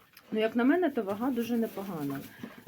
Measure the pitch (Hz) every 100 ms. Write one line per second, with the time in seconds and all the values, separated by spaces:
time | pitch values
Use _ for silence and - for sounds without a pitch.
0 | - - - 214 220 233 247 349 330 247
1 | 196 202 254 233 226 233 220 196 196 165
2 | 143 139 - - - -